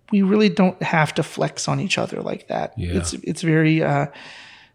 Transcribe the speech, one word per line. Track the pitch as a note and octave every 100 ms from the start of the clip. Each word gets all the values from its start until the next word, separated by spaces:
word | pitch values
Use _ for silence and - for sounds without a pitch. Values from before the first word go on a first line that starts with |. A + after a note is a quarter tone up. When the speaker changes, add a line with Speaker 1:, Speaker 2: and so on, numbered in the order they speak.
| _
Speaker 1:
we | G3+
really | F#3+ G#3+ G#3
don't | E3+ F#3 -
have | D#3+ E3 D3+ -
to |
flex | D#3 - D3 - -
on | C#3
each | F#3 -
other | - -
like | G1+ - -
that. | - - G#2+
Speaker 2:
Yeah. | F2
Speaker 1:
It's, | - E2
it's | - - E3
very, | E3 D#3+ D#3+ D#3+
uh, | D3 C#3+ D3+ - - - - - -